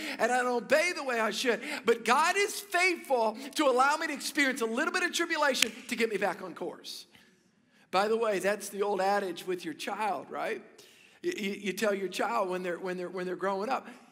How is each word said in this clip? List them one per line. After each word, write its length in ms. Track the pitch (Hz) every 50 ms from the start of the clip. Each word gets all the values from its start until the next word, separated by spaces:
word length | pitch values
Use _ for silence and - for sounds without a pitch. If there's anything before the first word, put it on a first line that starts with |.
| 311 302 269 -
and 100 | 214 233
I 60 | 247 254 247
don't 180 | 247 247 240 -
obey 300 | - 254 311 330 359 349
the 80 | 330 294
way 160 | 262 240 226
I 140 | 220 220 190
should. 280 | - - 254 220 202 254 294 294 262 -
But 200 | 226 233 226 165
God 320 | 214 240 285 311 349 370
is 240 | 392 403 392 - -
faithful 760 | - - - 349 359 381 339 - - - 262 240 220 220 208 220 277 277 -
to 80 | - 302
allow 320 | 277 247 247 262 285 302
me 100 | 311 330
to 60 | 311 294
experience 480 | 254 - - - 302 285 269 247 277
a 60 | 233
little 260 | 226 220 247 320 339 -
bit 100 | 370 359
of 100 | 339 -
tribulation 600 | - 339 320 330 311 302 285 262 - - 226 - - - -
to 80 | 233
get 140 | 202 233 220
me 60 | 214
back 260 | 185 202 190 165 - 185
on 120 | 185 156
course. 520 | - 180 156 123 - - - - - - - - - - _ _ _ _ _ _ _ _ _ _ _ _ _
By 160 | - 185 202
the 100 | 220 226
way, 220 | 220 226 220 208 180
that's 300 | 165 196 208 202 208 -
the 140 | - 196 196
old 180 | 202 202 190
adage 480 | 185 196 202 202 196 185 170 170 - 180
with 160 | 185 180 -
your 100 | 160 143
child, 540 | - - 247 208 196 220 208 180 135 139 -
right? 320 | 147 147 151 190 220 - - - - - - - - - - - - _ -
You, 100 | 175 -
you, 140 | - 214 196
you 220 | - 202 196 196 185
tell 200 | 185 226 208 202
your 140 | 196 196
child 420 | 180 185 - 240 202 233 233 202 185
when 140 | 180 185 185
they're, 160 | 180 170 165
when 180 | 185 185 180
they're, 120 | 180 180 175
when 160 | 175 190 180
they're 80 | 180 180
growing 340 | - 185 196 196 190 202 247
up. 200 | 254 - - - - - - -